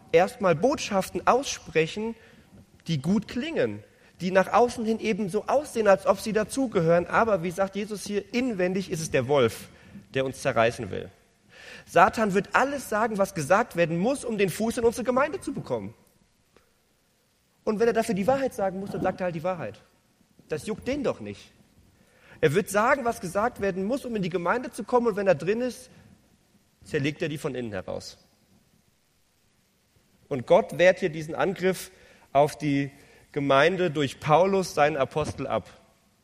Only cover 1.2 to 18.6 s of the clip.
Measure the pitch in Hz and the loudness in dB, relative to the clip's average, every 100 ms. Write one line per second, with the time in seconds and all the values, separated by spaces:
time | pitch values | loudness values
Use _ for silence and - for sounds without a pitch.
1.2 | 170 240 277 - - 160 160 208 226 226 | 2 2 0 -8 -2 0 0 -2 -8 -8
2.2 | - - _ - - _ - 160 160 208 | -18 -20 _ -20 -20 _ -6 -2 0 0
3.2 | - 247 302 277 120 104 - _ _ - | -2 -6 -4 -2 -2 -4 -14 _ _ -8
4.2 | 180 185 185 196 247 247 220 226 214 208 | 2 2 4 4 4 2 -2 -2 -2 -2
5.2 | 202 208 - 247 302 233 208 190 - 202 | -2 -2 0 0 0 2 4 4 4 0
6.2 | 220 208 208 - 262 214 165 170 175 180 | 0 -2 -2 -2 -2 2 4 4 4 2
7.2 | 226 196 180 175 190 202 214 202 - 202 | 2 0 -2 -2 -4 -4 -8 -10 -6 -6
8.2 | - 240 254 196 180 190 180 165 160 143 | -2 -2 -2 0 0 -2 -4 -6 -2 -2
9.2 | 123 143 117 - - - - - - 135 | 2 4 4 0 -12 -20 -20 -20 -8 -4
10.2 | 135 123 117 113 113 117 101 95 90 - | -4 -4 0 2 2 0 -6 -8 -10 -18
11.2 | _ _ _ - - - - 165 202 226 | _ _ _ -20 -20 -20 0 6 6 4
12.2 | 214 190 190 185 269 285 - 208 226 202 | 0 0 0 0 0 -2 -4 -2 -2 -2
13.2 | 196 170 139 196 240 170 165 170 208 285 | -2 -4 0 2 2 -2 0 0 0 -2
14.2 | - 214 196 - 220 233 233 247 240 254 | -4 0 0 0 -4 0 0 0 -2 0
15.2 | 302 370 - 269 139 120 98 - _ _ | 0 -4 -8 -8 -6 -6 -8 -14 _ _
16.2 | _ _ _ _ _ _ _ _ _ _ | _ _ _ _ _ _ _ _ _ _
17.2 | _ _ _ _ - 208 233 214 226 190 | _ _ _ _ -6 0 2 2 0 0
18.2 | 196 269 269 240 | 0 0 -2 -2